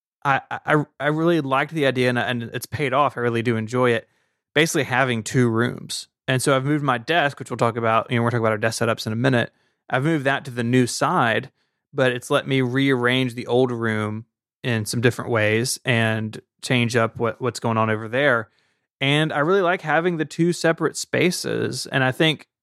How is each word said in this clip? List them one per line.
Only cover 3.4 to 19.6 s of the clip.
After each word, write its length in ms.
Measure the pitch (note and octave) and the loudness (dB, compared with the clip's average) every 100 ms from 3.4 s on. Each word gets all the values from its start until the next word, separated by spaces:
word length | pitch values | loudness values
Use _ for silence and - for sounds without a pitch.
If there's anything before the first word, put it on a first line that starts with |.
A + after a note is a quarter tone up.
do 160 | A2+ A2+ | 0 -2
enjoy 340 | A2 B2 B2 | -2 0 2
it. 160 | A2+ - _ _ _ _ D3 | 0 -4 _ _ _ _ 0
Basically 280 | E3 D#3+ | 2 0
having 400 | B2 B2+ C3 A#2 | 0 0 2 0
two 260 | G#2 C3+ A#2+ | -2 2 2
rooms. 580 | A2 A#2+ - - - - _ - | 2 -2 -4 -10 -12 -12 _ -2
And 140 | C3 | 0
so 140 | D3 C3+ | 2 2
I've 100 | C3+ | 2
moved 180 | D3+ | -2
my 140 | C#3+ A#2+ | 0 -2
desk, 420 | A2+ E3 C#3+ - | 0 0 0 -4
which 100 | A#2 | -10
we'll 80 | A#2 | -2
talk 180 | A#2 A2+ | 0 0
about, 340 | A2+ A2+ - | 2 2 2
you 80 | A#2+ | 0
know, 60 | |
we're 60 | A#2 | 0
talking 140 | A#2+ | 0
about 80 | A2+ | 0
our 60 | G#2+ | 0
desk 240 | A2+ - | -2 0
setups 240 | A#2 A2 A2 | -2 -2 -4
in 80 | |
a 40 | A2 | 0
minute. 340 | C3+ A#2+ - _ _ _ - | 2 2 0 _ _ _ -4
I've 140 | C3 | -2
moved 220 | D3 D#3+ C3+ | 0 0 0
that 200 | C#3 C3+ | -2 -6
to 60 | |
the 120 | A#2+ | -4
new 220 | A#2 B2+ A#2+ | 2 4 2
side, 680 | - C#3 F3 A#2+ A2 B2 _ _ _ _ | 0 0 2 2 0 -4 _ _ _ _
but 180 | C#3 C3 | 0 0
it's 180 | B2 - | 0 0
let 180 | C#3+ C#3 | -2 0
me 140 | C3+ | 0
rearrange 720 | B2+ C3 C#3 B2+ A#2+ C3 B2+ | 0 2 2 2 2 0 0
the 140 | A#2 G#2 | -4 0
old 240 | A#2+ B2+ | 2 2
room 540 | A#2+ A2+ G#2+ G#2+ G#2+ A#2+ _ _ _ | 0 -2 -2 -2 -6 -12 _ _ _
in 220 | C3 A2+ G#2+ | -4 -4 -2
some 160 | B2 | 2
different 300 | A#2+ - A2 | 2 0 -2
ways 480 | A#2 G#2+ A2 B2+ - | 0 2 0 -2 -4
and 560 | - A#2 A2+ A2 A2 - _ _ | -2 0 0 -2 -6 -10 _ _
change 340 | - B2+ A#2 A#2+ | -2 0 2 2
up 220 | A2+ - | 0 -2
what, 240 | A2+ - | -4 -4
what's 180 | B2+ - | -6 -4
going 180 | A#2+ A2 | -2 0
on 120 | A2 | 0
over 180 | G#2+ A2 | -2 -4
there. 420 | B2 C#3+ A#2 G#2+ _ _ _ _ - | -2 2 0 -2 _ _ _ _ -4
And 320 | C3+ D3 D#3 | 0 2 0
I 60 | D3 | 0
really 220 | D3+ G3+ | 0 2